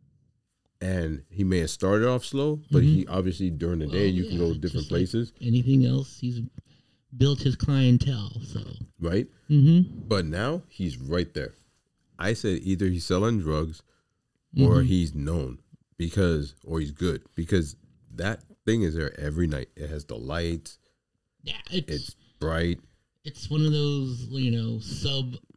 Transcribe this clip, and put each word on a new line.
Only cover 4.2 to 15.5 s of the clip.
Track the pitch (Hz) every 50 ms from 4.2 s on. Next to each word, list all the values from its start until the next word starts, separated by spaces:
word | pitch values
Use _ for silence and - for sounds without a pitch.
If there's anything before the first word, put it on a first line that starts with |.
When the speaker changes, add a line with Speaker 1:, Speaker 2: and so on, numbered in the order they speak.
| 90
Speaker 1:
can | - 90
Speaker 2:
yeah, | 85
Speaker 1:
go | 85 82
Speaker 2:
it's | 82 78
Speaker 1:
different | - 90 - 82 76
Speaker 2:
just | 73
like | 90 85
Speaker 1:
places. | 92 92 - 113 120 117 - -
Speaker 2:
anything | - 120 117 123 120 127 135 135 127
else, | 123 127 135 135 - - -
he's | - 123 120 120 117 - - - - _ _ _ _ _ _ _ _ _ -
built | 123 131 143 143 131
his | - 139 123
clientele, | - - - 143 135 131 127 123 123 - 131 135 110 104 101 - 113 -
so. | - - - 52 - - - - - _ -
Speaker 1:
Right? | 82 82 87 104 123 - _ _ _ -
Speaker 2:
Mm-hmm. | 151 147 135 151 165 175 180 - - - - -
Speaker 1:
But | 110 98 87
now | 78 78 90 107 131 160 180 - _
he's | - - 95 85 67
right | - 65 67 80 90 90 85 -
there. | 78 69 60 - _ _ _ _ _ _ _ _ _ _ _ _ -
I | - 101 117
said | - - 107 92 - -
either | 95 95 87 98
he's | 92 90 85 -
selling | - 95 90 101 113 120 107
drugs | 87 78 76 76 80 80 78 - - _ _ _ _ _ _ _ _ _ _ _ _ _ - 143
or | 135 117 110 -
Speaker 2:
Mm-hmm. | 135 127
Speaker 1:
he's | 95 90 85 78 71
known | 73 69 76 82 85 69 64